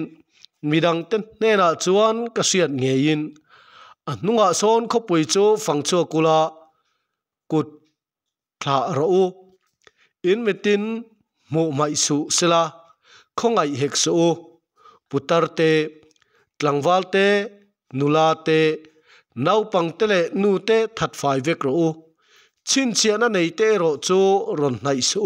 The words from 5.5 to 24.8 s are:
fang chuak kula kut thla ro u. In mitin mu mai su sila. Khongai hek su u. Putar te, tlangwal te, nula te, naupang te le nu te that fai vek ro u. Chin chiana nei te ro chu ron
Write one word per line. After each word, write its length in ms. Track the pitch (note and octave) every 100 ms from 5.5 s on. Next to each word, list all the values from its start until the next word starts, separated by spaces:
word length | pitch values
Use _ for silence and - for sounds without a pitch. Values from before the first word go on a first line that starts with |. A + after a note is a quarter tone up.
| G#3+ F3
fang 160 | D3 C#3+
chuak 220 | F3+ D#3+
kula 280 | D#3 D#3+ D#3+ D#3+ - - _ _ _ _ _ _ _ -
kut 160 | D#3 D3+ - _ _ _ _ _ _ _ _
thla 160 | C#3+ C#3 - C3+
ro 80 | D#3+ F#3
u. 20 | F#3 F#3 - _ _ _ _ _ _ _ F3
In 80 | A3 A3
mitin 380 | G3 G#3 G3+ A3 A3+ B3 _ _ _ -
mu 100 | D#3 E3 C#3
mai 160 | D3+ C#3 -
su 120 | D3 D#3 -
sila. 260 | F3 E3+ D#3+ - _ _ _ - _ -
Khongai 340 | A#3 G#3+ D3+ C3
hek 140 | C#3+ -
su 80 | D#3+ E3+ E3+
u. 40 | D#3 - _ _ _ - _ _
Putar 360 | C#3 - E3+ D#3+ E3+
te, 140 | D#3+ D#3 D#3 - _ _ _ _ _ -
tlangwal 440 | D3 C#3+ D3+ F#3 F#3
te, 140 | G3 G3+ G3+ G3+ - _ _ _ B2+
nula 300 | C#3+ D#3 D#3+ D#3 D#3+
te, 140 | D#3 D#3 D#3 - _ _ _ _ A2+ D#3
naupang 460 | G#3+ G#3+ F#3+ E3 D#3
te 80 | G#3+
le 80 | F#3+ E3 F#3+
nu 100 | G3+ F#3 G3
te 100 | A3 A3 -
that 160 | D3+ -
fai 200 | C#3 C3+ C3+
vek 180 | E3 C3+
ro 60 | D#3+ D#3+
u. 20 | D#3+ - _ _ _ _ _ -
Chin 200 | C4+ C4 F#3+
chiana 280 | G#3+ G#3+ A#3+ G3
nei 140 | E3 D#3+
te 80 | A3 G#3
ro 80 | E3 C#3 -
chu 140 | F#3 F#3+ G3 - D#3+
ron 160 | C#3+ A2+